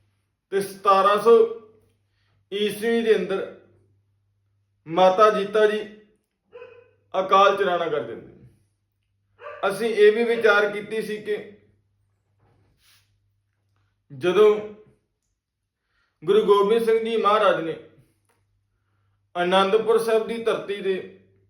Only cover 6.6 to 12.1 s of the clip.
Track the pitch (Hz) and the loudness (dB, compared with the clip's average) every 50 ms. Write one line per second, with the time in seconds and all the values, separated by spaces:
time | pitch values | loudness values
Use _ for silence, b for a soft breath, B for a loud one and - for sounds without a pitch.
6.6 | - - - - - _ _ _ _ _ - 185 185 185 196 190 196 196 196 196 | -20 -20 -20 -20 -20 _ _ _ _ _ -6 -6 -2 2 4 4 4 4 2 0
7.6 | 202 180 175 170 170 160 151 143 113 113 - - - - - - - - _ _ | -2 -2 -2 -2 -4 -4 -4 -6 -6 -8 -12 -16 -18 -20 -20 -20 -20 -20 _ _
8.6 | _ _ _ _ _ _ _ _ _ _ _ _ _ _ _ _ - - - - | _ _ _ _ _ _ _ _ _ _ _ _ _ _ _ _ -20 -20 -12 -8
9.6 | - 196 196 - 226 226 - 202 208 208 214 233 233 233 233 226 220 214 202 208 | -6 -6 -4 -4 -6 -4 0 4 4 4 4 4 0 -2 -2 0 2 2 2 2
10.6 | 208 202 202 208 202 - 220 220 208 214 214 208 - 208 208 214 - - - _ | 0 -2 -4 -8 -12 -10 -8 -8 -8 -8 -10 -10 -8 -8 -8 -8 -10 -14 -20 _
11.6 | _ _ _ _ _ _ _ _ _ _ | _ _ _ _ _ _ _ _ _ _